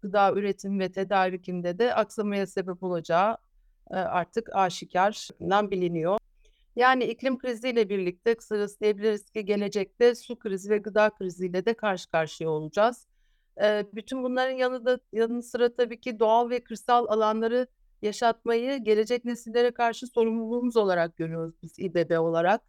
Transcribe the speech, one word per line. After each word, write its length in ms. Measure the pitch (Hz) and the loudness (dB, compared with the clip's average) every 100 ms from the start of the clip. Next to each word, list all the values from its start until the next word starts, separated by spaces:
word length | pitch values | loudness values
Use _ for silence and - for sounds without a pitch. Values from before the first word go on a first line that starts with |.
gıda 300 | 202 202 196 | 0 2 4
üretim 480 | 185 202 196 196 196 | 2 -2 -4 -4 -2
ve 120 | 185 | -2
tedarikinde 840 | 185 190 196 185 180 185 180 175 180 | -4 0 2 0 -2 -8 -6 -4 0
de 160 | 240 | 0
aksamaya 520 | - 208 - 208 202 190 | 2 -2 -2 -2 -2 -2
sebep 360 | - 185 180 | -4 -6 -6
olacağı, 540 | 185 175 160 170 202 226 _ _ _ _ _ | -4 -6 0 2 2 -2 _ _ _ _ _
e, 60 | 185 | -4
artık 520 | 180 180 170 - 226 | -2 -2 -2 -6 -4
aşikarından 1160 | - 185 180 175 180 196 220 - - 175 202 208 | 0 0 -2 -4 0 0 0 -16 -10 0 0 0
biliniyor. 480 | 190 180 170 165 190 _ _ _ _ _ - | -2 -2 -2 -2 -2 _ _ _ _ _ 2
Yani 280 | 247 262 | 2 4
iklim 340 | 220 226 262 254 | 0 -2 -4 -4
kriziyle 500 | 254 226 254 233 208 | -6 -4 -2 0 0
birlikte 460 | 196 180 180 233 | 0 -4 -2 -2
kısacası 460 | 226 - 214 202 - | -2 -2 -4 -4 0
diyebiliriz 500 | 214 202 214 208 - | 0 0 0 -2 -6
ki 140 | 220 | -10
gelecekte 680 | 196 208 202 208 190 _ 240 | -2 -2 -2 -4 -6 _ 4
su 240 | 240 - 240 | 4 -8 -10
krizi 320 | 214 190 196 | -6 -8 -2
ve 80 | 214 | -2
gıda 320 | 208 208 214 | 0 2 2
kriziyle 540 | 208 185 175 180 180 190 | 0 -10 -6 -4 -2 -2
de 80 | |
karşı 360 | 226 214 185 - | -2 -2 -4 -2
karşıya 400 | 165 160 - 160 | -2 -2 -4 -4
olacağız. 560 | 156 156 202 220 240 _ _ _ _ _ - | -4 -4 2 2 0 _ _ _ _ _ 0
E, 240 | 214 214 208 | 0 0 -4
bütün 320 | 202 208 262 | -10 -10 -6
bunların 320 | 254 254 262 262 | -2 0 -2 0
yanı 300 | 254 254 233 | -2 0 -2
da, 120 | 254 _ | -2 _
yanı 300 | 214 226 240 | -2 -2 -2
sıra 320 | 240 226 240 | -6 0 0
tabii 260 | 240 240 226 | 2 -2 -2
ki 180 | 254 220 | -10 0
doğal 320 | 220 226 240 | 4 4 2
ve 140 | 240 | -2
kırsal 420 | - 220 - 240 240 | -6 -12 2 2 4
alanları 580 | 214 214 220 226 247 247 _ _ _ | 2 2 2 0 0 -2 _ _ _
yaşatmayı 720 | 208 202 233 226 233 233 247 277 | -6 0 0 0 0 0 0 -4
gelecek 480 | 214 214 214 247 | 2 2 2 -2
nesillere 460 | 240 233 226 233 240 | -4 -8 -2 2 2
karşı 360 | 240 233 220 247 | 2 -2 -2 -4
sorumluluğumuz 680 | - 226 226 226 240 247 233 | 0 2 0 -2 -2 0 2
olarak 400 | 202 180 165 - | 4 2 0 -2
görüyoruz 380 | 165 165 165 - | -6 -4 -8 -10
biz 160 | 165 - | -20 -8
İBB 420 | 190 170 160 165 | -2 0 2 2
olarak. 400 | 165 165 175 220 | 2 2 2 2